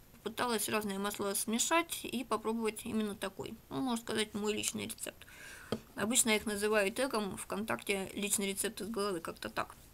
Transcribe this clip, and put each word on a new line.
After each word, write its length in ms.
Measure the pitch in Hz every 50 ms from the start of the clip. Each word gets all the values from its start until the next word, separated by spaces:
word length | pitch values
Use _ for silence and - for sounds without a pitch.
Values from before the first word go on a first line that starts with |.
| - - - - -
пыталась 440 | 208 226 - - 247 233 208 - -
разные 300 | 226 214 208 208 196 196
масла 380 | 196 202 202 - 208 202 196
смешать 640 | - - - 214 240 - - 330 330 339 330 - - -
и 200 | - - 233 262
попробовать 640 | 233 220 214 220 214 226 233 226 214 214 214 - 220
именно 260 | 196 220 214 208 196
такой. 400 | - - 190 190 - - - 226 220 - -
Ну, 120 | - 269
можно 220 | 269 254 240 226 233
сказать, 300 | - 220 214 214 214 -
мой 200 | 208 208 214 208
личный 320 | 214 208 - - 214 208
рецепт. 420 | 190 - - - - - - - - - - - - - - - - - - - - -
Обычно 340 | - 196 208 247 233 - 233
я 80 | 214 214
их 100 | 208 220
называю 440 | 208 202 202 214 220 214 202 196
тегом 460 | 226 - 254 277 277 220 214 190 202 220
ВКонтакте 720 | - - - 190 214 220 - 214 - - 202 196 190 - -
«Личный 340 | - 196 208 - - 196 196
рецепт 340 | 196 196 - 202 - -
из 80 | 208 190
головы», 300 | 226 202 202 208 190 165
как-то 300 | - - 180 - - 220
так. 260 | 226 - - - - - - -